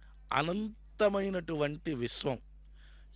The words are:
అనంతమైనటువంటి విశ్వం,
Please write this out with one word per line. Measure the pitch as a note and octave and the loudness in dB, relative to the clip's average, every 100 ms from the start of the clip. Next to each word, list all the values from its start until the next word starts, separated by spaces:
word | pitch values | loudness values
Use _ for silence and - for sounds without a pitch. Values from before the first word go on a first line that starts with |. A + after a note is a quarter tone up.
| - - - | -20 -20 -2
అనంతమైనటువంటి | C3 D#3 G3 G#3+ G#3+ - - G#3+ G3+ G3 F#3 E3 D#3 D3 D3+ E3+ | 0 2 -2 -4 -8 -18 2 4 4 0 -2 -4 0 0 -2 -4
విశ్వం, | C3+ A#2+ - D3 A#2+ - - - - - - - | -2 -2 -2 -2 -2 -6 -20 -20 -20 -20 -20 -16